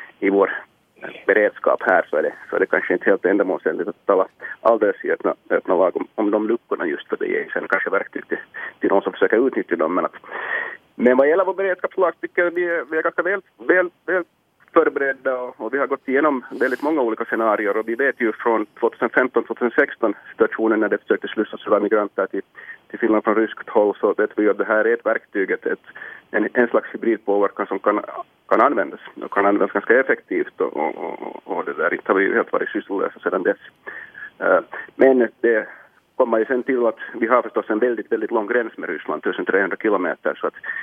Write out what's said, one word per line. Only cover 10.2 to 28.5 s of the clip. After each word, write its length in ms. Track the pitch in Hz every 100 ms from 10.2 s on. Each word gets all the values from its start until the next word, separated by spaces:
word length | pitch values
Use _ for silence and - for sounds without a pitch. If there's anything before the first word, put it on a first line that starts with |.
| - - - - - - _ -
men 220 | 120 127
vad 120 | 143
gäller 160 | 175 185
vår 80 |
beredskapslag 600 | 180 196 - - - 175 -
tycker 220 | 170 -
jag 80 | 175
vi 120 | 170
är, 220 | 175 170 127
vi 60 | 156
är 60 |
ganska 200 | 170 -
väl, 180 | 170 196 - _
väl, 320 | 120 180 180 - -
väl 180 | 185 175 _ _ _ _
förberedda 640 | 165 151 139 139 135 131 127
och, 240 | 123 -
och 120 | 110
vi 40 | 135
har 100 | 131
gått 200 | 139 -
igenom 380 | 131 151 131 -
väldigt 300 | 123 127 123
många 200 | 147 160
olika 240 | 120 110 113
scenarier 520 | 113 113 101 101 104
och 100 | 110
vi 80 | 117
vet 260 | 139 -
ju 100 | 113
från 340 | - 117 113 110 -
tvåtusenfemton, 640 | 113 - 120 147 127 120
tvåtusensexton 720 | - 117 120 - 143 - 107 101 -
situationen 480 | - 107 - 110 110
när 100 | 104
det 80 | 101
försökte 300 | - 101 -
slussas 400 | - 107 - -
över 120 | 101
migranter 480 | 104 107 104 - 95
till, 140 | 98 - - - - _
till 100 | -
Finland 240 | 110 107
från 120 | 110 104
ryskt 340 | 113 - -
håll 260 | 110 104 98
så 140 | 104
vet 160 | 98 107 -
vi 80 |
ju 60 | 107
att 80 | 98
det 80 | 101
här 200 | 107 110
är 80 |
ett 120 | 117 -
verktyg, 460 | 113 - 101 95
ett, 140 | 90 -
ett, 140 | 95 - - - - _
en, 180 | 104 107
en 140 | 127 120
slags 260 | 110 -
hybridpåverkan 760 | - 113 107 - 101 101 - 101
som 120 | 101
kan, 220 | 104 104 - - - _
kan 140 | -